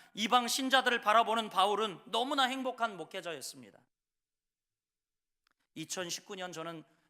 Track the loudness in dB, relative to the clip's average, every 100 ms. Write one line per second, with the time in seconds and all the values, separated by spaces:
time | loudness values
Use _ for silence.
0 | -14 -4 4 4 4 0 4 4 4 2
1 | 4 6 6 2 0 2 2 2 0 -4
2 | -4 -2 0 2 0 0 -4 -2 -4 -4
3 | -10 -10 -8 -8 -10 -14 -18 -20 _ _
4 | _ _ _ _ _ _ _ _ _ _
5 | _ _ _ _ _ _ _ -12 -10 -6
6 | -6 -8 -10 -10 -8 -8 -8 -10 -16 _